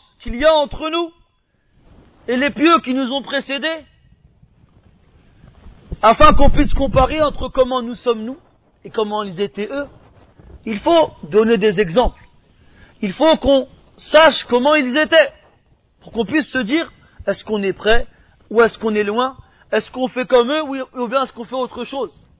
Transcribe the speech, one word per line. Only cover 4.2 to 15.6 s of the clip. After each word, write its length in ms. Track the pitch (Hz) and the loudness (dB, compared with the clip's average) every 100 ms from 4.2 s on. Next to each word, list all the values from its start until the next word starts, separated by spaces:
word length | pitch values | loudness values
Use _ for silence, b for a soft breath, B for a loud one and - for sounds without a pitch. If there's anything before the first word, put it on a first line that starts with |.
| _ _ _ _ _ _ _ _ _ _ _ _ - _ - - - - | _ _ _ _ _ _ _ _ _ _ _ _ -20 _ -20 -20 -16 0
afin 320 | 214 - 302 | 2 6 6
qu'on 160 | 277 277 | 8 6
puisse 240 | - 294 | 6 4
comparer 480 | - 269 254 254 311 | 2 0 0 0 0
entre 260 | 294 - 254 | -2 -4 -4
comment 320 | - 247 254 | -2 0 -2
nous 140 | 233 233 | -6 -8
sommes 280 | 247 220 | -4 -4
nous 140 | 220 294 _ _ _ _ | -6 -14 _ _ _ _
et 60 | 196 | -10
comment 340 | - 214 214 | -6 -4 -4
ils 180 | 208 170 | -8 -8
étaient 280 | 202 196 208 | -8 -8 -8
eux. 160 | 277 277 - _ _ _ _ - - - | -8 -10 -14 _ _ _ _ -20 -16 -10
Il 140 | 208 | -4
faut 320 | 320 339 302 - | 2 2 2 -4
donner 340 | 151 196 220 226 | -2 2 2 2
des 220 | 214 180 | 2 0
exemples. 420 | 190 185 233 - _ _ _ _ b b b b | 0 0 0 -2 _ _ _ _ b b b b
Il 120 | 202 | -8
faut 220 | - 311 302 | 0 2 2
qu'on 300 | - 269 254 _ _ _ | 2 0 0 _ _ _
sache 460 | - - 269 233 - | 0 4 4 2 -2
comment 300 | 240 269 302 | 0 2 0
ils 220 | 254 262 | 0 -2
étaient, 340 | 311 330 - - _ _ | 2 2 2 -2 _ _